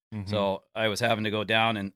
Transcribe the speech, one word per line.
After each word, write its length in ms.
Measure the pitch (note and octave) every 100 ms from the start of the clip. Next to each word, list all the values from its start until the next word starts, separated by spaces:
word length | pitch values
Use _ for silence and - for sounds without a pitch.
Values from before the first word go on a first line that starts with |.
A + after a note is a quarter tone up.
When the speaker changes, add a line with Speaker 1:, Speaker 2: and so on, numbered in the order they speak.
| -
Speaker 1:
Mm-hmm. 160 | G#2+ G2
Speaker 2:
So 340 | G#2 G2 G2 _ A2
I 120 | A2
was 100 | G2
having 240 | A#2 A2
to 80 | G#2+
go 120 | G#2+
down 320 | G2+ A2 A2+ A2
and, 160 | G2